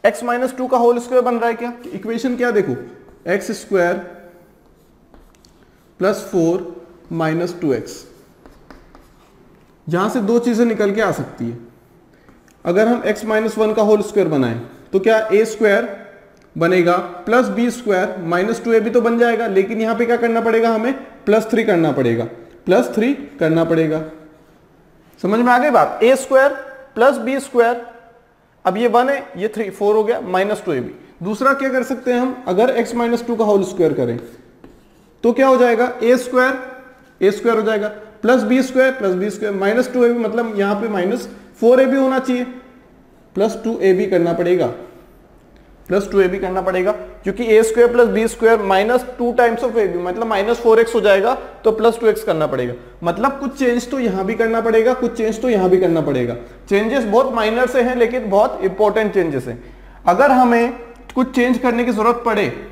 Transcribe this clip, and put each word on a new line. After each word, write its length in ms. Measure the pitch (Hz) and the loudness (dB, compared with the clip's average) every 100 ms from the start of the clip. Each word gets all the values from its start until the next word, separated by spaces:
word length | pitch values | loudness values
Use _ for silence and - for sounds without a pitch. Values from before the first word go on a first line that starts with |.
x 180 | - 214 | 0 -2
माइनस 300 | 240 240 254 254 | -4 -2 -4 -4
टू 100 | 254 | -2
का 120 | 247 | 2
होल 200 | 240 240 | 2 2
स्क्वायर 240 | 240 254 | 0 0
बन 140 | 247 233 | 0 -2
रहा 120 | 233 | -2
है 60 | |
क्या? 180 | 226 240 240 - | -4 -8 -10 -14
इक्वेशन 420 | 196 214 226 269 247 | -12 -8 -4 -4 -2
क्या 140 | 240 | 0
देखो, 260 | 208 151 120 - - - - - | 0 -2 -6 -10 -20 -20 -14 -4
एक्स 220 | 196 196 | -4 -4
स्क्वायर 420 | 220 - 196 175 196 - - - - _ _ _ _ _ _ _ - _ _ _ _ _ _ _ _ | -10 -4 0 0 -2 -8 -20 -20 -20 _ _ _ _ _ _ _ -20 _ _ _ _ _ _ _ _
प्लस 220 | 185 202 | -2 -2
फ़ोर 600 | - 190 165 185 - - - - - | -4 0 0 0 -6 -16 -20 -20 -10
माइनस 420 | 165 160 160 175 - | -4 -2 -2 -4 -4
टू 120 | 156 | -2
एक्स, 320 | 120 - - - - _ _ - - _ - - - _ _ _ _ _ _ _ _ - | -2 -4 -16 -20 -20 _ _ -20 -20 _ -20 -20 -20 _ _ _ _ _ _ _ _ -6
यहां 220 | 170 202 | -2 -2
से 100 | 262 | -2
दो 160 | 202 233 | 0 0
चीजें 240 | 240 226 | 2 2
निकल 280 | 240 208 208 | 2 2 0
के 80 | 202 | 0
आ 100 | 202 | -2
सकती 320 | - 127 - | -2 -8 -8
है। 140 | 117 120 - _ _ _ _ _ _ _ _ _ | -8 -8 -18 _ _ _ _ _ _ _ _ _
अगर 240 | 165 180 220 | -2 2 2
हम 140 | 240 196 | 2 -2
x 160 | 214 220 | -4 -2
minus 320 | 220 220 214 | -2 -2 0
वन 140 | 214 | 0
का 80 | 214 | 2
whole 180 | 208 214 | 2 2
square 240 | 202 208 175 | 2 0 0
बनाएं 300 | 147 123 113 - - - | 0 0 -4 -10 -20 -4
तो 80 | 196 | 0
क्या 180 | 190 220 220 | 2 2 2
ए 160 | 202 220 | 2 2
स्क्वायर 420 | - 214 202 240 - - - - _ _ - | 0 2 2 -2 -10 -18 -20 -20 _ _ -2
बनेगा 400 | 170 185 175 180 - - - | 0 2 2 0 -2 -12 0
Plus 220 | 240 214 | 2 2
B 200 | 196 240 | 0 -2
square 420 | 233 214 185 214 202 170 | -2 -2 -2 -2 -6 -4
minus 360 | 175 208 226 | -2 -2 -4
टू 80 | 233 | 0
ए 80 | 226 | 0
बी 100 | 214 | 2
तो 100 | 240 | 0
बन 180 | 233 233 | 2 2
जाएगा, 280 | 233 220 226 | 2 0 0
लेकिन 320 | 190 196 226 | 0 0 -2
यहाँ 140 | 220 202 | -2 -2
पे 100 | 226 | 0
क्या 100 | 233 | 0
करना 220 | 233 226 | 0 0
पड़ेगा 280 | 226 226 233 | 0 2 2
हमें, 220 | 220 233 269 - - - | 0 -2 -4 -10 -8 0
प्लस 200 | 214 214 | 2 2
थ्री 180 | 220 | 0
करना 280 | 220 180 160 | 2 2 2
पड़ेगा, 320 | 131 123 113 110 - - - - | 0 0 0 -4 -10 -20 -12 0
प्लस 240 | 190 240 | 2 2
थ्री 180 | - 233 285 - - | -2 -2 -2 -8 -4
करना 240 | 160 160 | 0 0
पड़ेगा। 380 | 165 165 156 156 156 - - _ _ _ _ _ _ _ _ _ | 2 2 0 -2 -6 -16 -20 _ _ _ _ _ _ _ _ _
समझ 180 | 185 220 | -2 2
में 140 | 247 | 4
आ 60 | 247 | 4
गई 120 | 294 | 4
बात, 300 | 226 147 - | 4 2 2
ए 120 | 226 262 | 2 2
स्क्वायर 340 | 254 262 277 277 - - - | 2 4 4 0 -12 -20 -14
प्लस 240 | - 254 247 | 2 2 2
बी 200 | 226 269 | -4 -6
स्क्वायर, 440 | - 240 233 240 - - - _ _ _ _ _ | -2 2 2 0 -10 -20 -20 _ _ _ _ _
अब 120 | 185 196 | -4 0
ये 120 | 233 | 2
वन 200 | 233 254 | 2 2
है, 140 | 277 269 175 | -2 -8 -8
ये 120 | 208 | -6
थ्री, 200 | 214 202 | -6 -8
फ़ोर 240 | 190 208 214 | -2 0 2
हो 60 | |
गया, 160 | 214 240 | 0 -2
माइनस 400 | 214 185 202 214 | -2 -2 0 -4
टू 80 | - | -4
ए 80 | 135 | -4
बी। 140 | 120 - - _ | -6 -12 -20 _
दूसरा 300 | 175 214 269 | -8 -2 0
क्या 140 | 277 269 | 0 0
कर 140 | 254 | -2
सकते 280 | 240 262 262 | -4 -6 -2
हैं 80 | 240 | 0
हम, 140 | 262 - - | -2 -6 -4
अगर 260 | 185 247 233 | 0 2 0
x 160 | 233 | -2
minus 320 | 240 233 233 233 | -2 -2 -2 -4
two 100 | 226 | -2
का 80 | |
whole 200 | 214 202 | 2 2
square 280 | 180 - 160 | 0 0 0
करें 240 | 135 120 120 - - - _ - - _ _ _ _ | 0 -4 -4 -10 -20 -20 _ -20 -20 _ _ _ _
तो 80 | 233 | -2
क्या 140 | 240 269 | 2 4
हो 100 | 254 | 4
जाएगा, 360 | 247 226 247 - | 4 2 0 0
ए 140 | 226 247 | 2 2
स्क्वायर, 400 | 247 254 262 269 - - - - - _ | 2 0 0 -2 -10 -18 -20 -20 -20 _
ए 100 | 190 | 0
स्क्वायर 280 | 202 233 226 | 0 0 0
हो 60 | |
जाएगा, 240 | 214 214 208 - - - | 0 -2 -4 -10 -20 -4
Plus 200 | 220 254 | 2 2
B 200 | 208 254 | 2 0
square, 300 | 254 262 262 | 2 2 2
plus 220 | 262 196 | 0 -2
बी 160 | 180 208 | -2 -4
स्क्वायर 240 | 202 214 196 | -4 -6 -2
माइनस 360 | 196 226 247 | 0 0 0
टू 120 | 254 | 2
ए 40 | 240 | 2
बी, 100 | 240 | 2
मतलब 400 | 220 226 226 208 | -2 -2 -4 -2
यहाँ 160 | 196 202 | -2 -2
पे 120 | 226 | -2
माइनस 400 | 202 180 240 - - - - | -2 -2 -4 -8 -16 -20 0
फ़ोर 200 | 226 254 | 4 6
ए 60 | 269 | 4
बी 100 | 269 | 2
होना 220 | 262 262 | 2 0
चाहिए, 260 | 262 247 247 - - - _ - _ _ _ - | -2 -4 -4 -12 -20 -20 _ -20 _ _ _ -2
प्लस 220 | 214 214 | -2 -2
टू 140 | 226 226 | -6 0
ए 140 | 190 | 2
बी 140 | 185 208 | 2 2
करना 260 | 180 170 | 0 0
पड़ेगा, 320 | 170 175 180 135 - - - - - _ - _ - - - - | 0 0 0 0 -4 -16 -20 -20 -20 _ -20 _ -20 -20 -20 -4
प्लस 200 | 190 196 | -2 0
टू 100 | 202 | 2
ए 60 | 185 | 2
बी 100 | 190 | 0
करना 220 | 185 185 | -4 -2
पड़ेगा, 300 | 185 185 185 214 - - | -2 0 -2 -4 -10 -10
क्योंकि 220 | 196 196 233 | -8 -4 4
ए 160 | 214 | 4
square 300 | 220 240 240 | 4 4 4
plus 160 | 240 233 | 6 4
B 180 | 196 226 | 2 -2
square 340 | - 226 226 | 2 2 4
minus 400 | 196 190 214 247 247 - | 2 0 2 0 -2 -4
two 140 | 240 | -2
times 280 | 247 240 226 | 2 2 2
of 120 | 254 | -2
a 140 | 226 196 | 0 0
b, 100 | 175 | -2
मतलब 280 | 175 185 226 | -6 -6 -4
माइनस 300 | 208 202 233 | -2 -2 0
फ़ोर 220 | 233 220 | 4 4
एक्स 140 | 226 | 4
हो 60 | 233 | 2
जाएगा, 340 | 202 196 214 262 - - | 4 4 2 -2 -6 -2
तो 80 | 226 | -2
प्लस 260 | 220 226 226 | 2 0 2
टू 60 | 226 | 0
एक्स 160 | 214 | 0
करना 220 | - 160 151 | -2 -2 -2
पड़ेगा। 280 | 127 123 123 - - | -2 -4 -8 -16 -8
मतलब 340 | 170 175 269 277 | -6 -2 -2 -2
कुछ 180 | 277 - | -10 -2
change 320 | 254 240 240 | 0 0 -4
तो 80 | 269 | -4
यहाँ 260 | 233 185 | -2 -2
भी 100 | 190 | -4
करना 260 | 220 226 226 | -2 0 0
पड़ेगा, 340 | 226 220 226 | 2 2 2
कुछ 220 | 247 240 233 | 0 -2 -2
change 240 | 220 220 | -4 -2
तो 60 | 254 | 0
यहाँ 200 | 214 185 | 2 4
भी 80 | 185 | 4
करना 220 | 185 165 | 4 0
पड़ेगा। 340 | 147 131 117 117 - - - | 0 -2 -2 -6 -12 -20 -2
Changes 360 | 196 220 269 | 0 0 -2
बहुत 280 | 214 220 262 | 2 0 2
minor 320 | 226 214 226 247 | 0 -2 0 0
से 140 | 254 | 0
हैं, 140 | 240 247 | 0 0
लेकिन 320 | 233 247 226 | 0 0 0
बहुत 300 | 196 254 - | 2 2 0
important 500 | 190 190 214 214 214 | -4 0 0 2 0
changes 320 | 196 165 135 120 | 0 0 -4 -6
हैं। 160 | 117 - - - - - | -12 -14 -20 -20 -4 0
अगर 240 | 190 285 | 4 4
हमें 400 | 254 247 233 240 - - - - | 4 4 2 0 -4 -16 -20 -8
कुछ 200 | - 262 | -4 -2
change 240 | 262 247 240 | 0 0 2
करने 260 | 247 233 | 0 0
की 80 | 247 | -2
जरूरत 300 | 214 220 240 233 | 0 0 0 -2
पड़े 220 | 214 156 104 - | 0 -2 -4 -16